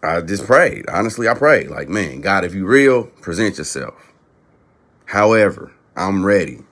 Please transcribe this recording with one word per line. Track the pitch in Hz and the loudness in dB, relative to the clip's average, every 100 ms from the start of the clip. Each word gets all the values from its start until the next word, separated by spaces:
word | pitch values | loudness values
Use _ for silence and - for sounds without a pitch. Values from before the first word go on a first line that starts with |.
I | 76 85 | -2 -4
just | 82 101 - | -4 -6 2
prayed. | 131 170 - - | 2 2 -2 -8
Honestly, | 90 110 110 113 | -4 -4 -2 -2
I | |
prayed. | 120 147 131 64 | 0 2 2 0
Like, | 71 - | -10 -6
"Man, | 104 87 65 | -4 -4 -6
God, | 98 98 | -2 -2
if | 87 95 | -2 -6
you | 95 | 2
real, | 135 139 123 110 _ | 4 6 2 -2 _
present | - 82 107 - | -10 -2 -2 -4
yourself. | 71 65 64 - _ _ _ _ _ _ _ _ _ _ - | -10 -10 -12 -14 _ _ _ _ _ _ _ _ _ _ -6
However, | 101 107 113 101 101 - _ _ - | 2 4 6 4 0 -16 _ _ -6
I'm | 95 98 95 | -2 0 2
ready." | 101 76 64 - | 2 2 -10 -20